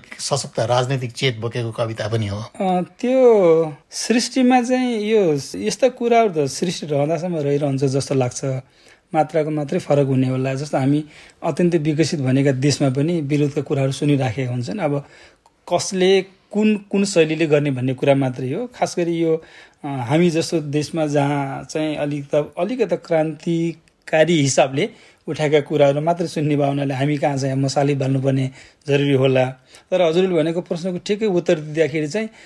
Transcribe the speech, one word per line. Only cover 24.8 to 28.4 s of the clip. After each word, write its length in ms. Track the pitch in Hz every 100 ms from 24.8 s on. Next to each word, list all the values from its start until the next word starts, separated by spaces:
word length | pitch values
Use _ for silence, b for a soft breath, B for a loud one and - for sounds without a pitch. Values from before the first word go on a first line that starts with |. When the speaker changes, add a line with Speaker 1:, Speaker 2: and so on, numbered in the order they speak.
| 226 B B B -
Speaker 2:
उठाएका 320 | 151 151 151
कुराहरू 400 | - 151 143 143
मात्रै 260 | 160 170 165
सुन्ने 300 | 175 151 143
भावनाले 380 | 139 139 139
हामी 220 | 131 139 147
कहाँ 200 | 151 139
चाहिँ 180 | 135
मसाले 400 | 135 135 147 143
बाल्नुपर्ने 560 | 139 135 135 135 135